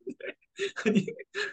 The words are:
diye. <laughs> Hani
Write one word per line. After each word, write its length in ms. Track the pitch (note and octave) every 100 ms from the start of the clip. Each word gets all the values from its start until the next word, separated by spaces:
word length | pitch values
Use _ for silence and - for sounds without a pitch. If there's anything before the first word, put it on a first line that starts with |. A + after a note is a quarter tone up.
| -
diye. 300 | - - - _ -
<laughs> 200 | G4 -
Hani 300 | A3 G#3 - - - G4+ G#4